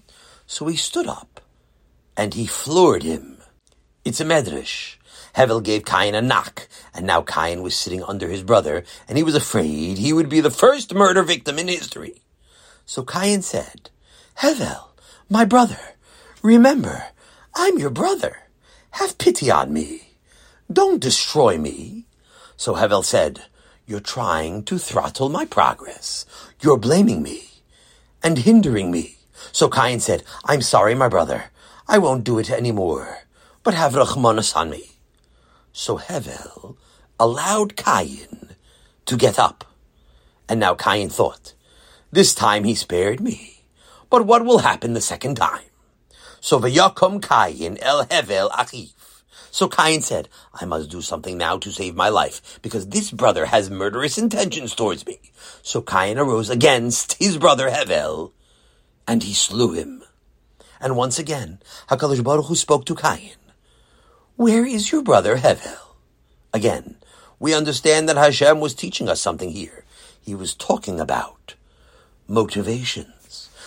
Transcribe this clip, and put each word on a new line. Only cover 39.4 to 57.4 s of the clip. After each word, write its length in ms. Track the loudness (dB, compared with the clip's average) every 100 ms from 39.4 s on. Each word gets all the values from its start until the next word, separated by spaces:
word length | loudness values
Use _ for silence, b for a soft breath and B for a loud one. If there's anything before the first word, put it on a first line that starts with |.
| 0 0 -20 _ _ _ _ _ _ _ -4
And 100 | 0
now 140 | 0
Cain 360 | 0 0 -2 -2
thought, 440 | -2 -2 -4 -18 -20 b b b b b
"This 220 | 2 4
time 320 | 4 2 2 0
he 100 | -2
spared 460 | -2 0 0 -2
me. 420 | -4 -8 -12 -20 _ _ b b b
But 160 | 2 6
what 180 | 4
will 160 | 6 4
happen 340 | 4 0 -4
the 80 | -4
second 340 | -4 -6 -6 -2
time?" 340 | -2 -2 -12 _ _ _ _ b b b
So 180 | 0 0
Vayakom 640 | 2 4 4 4 0 0
Cain 560 | 0 2 2 -2 -10 -4
el 240 | 0 0 0
Hevel 460 | -2 -2 -2 -2
achiv. 420 | -2 -6 -8 -18 _ b b b b b
So 160 | -4 -2
Cain 340 | 2 2 2
said, 280 | -2 -6 -6 b b
"I 120 | -12 -8
must 240 | -6 -8
do 120 | -12
something 360 | -10 -10 -8 -6
now 200 | -4 -4
to 140 | -6
save 240 | -10 -6 -2
my 140 | 0
life, 500 | 2 0 -4 -18 -16
because 260 | -10 -8 -6
this 240 | -6 -6
brother 340 | 0 2 2 2
has 220 | 0 0
murderous 480 | -4 -4 -4 -4 -2
intentions 580 | -2 -2 -2 -4 -8 -4
towards 300 | -4 -4 -10
me." 140 | -18 _ _ B B
So 180 | B -8
Cain 360 | -2 0 0 0
arose 320 | 0 0 0
against 640 | 2 4 4 0 -4 -6
his 240 | -2 -2
brother 320 | 2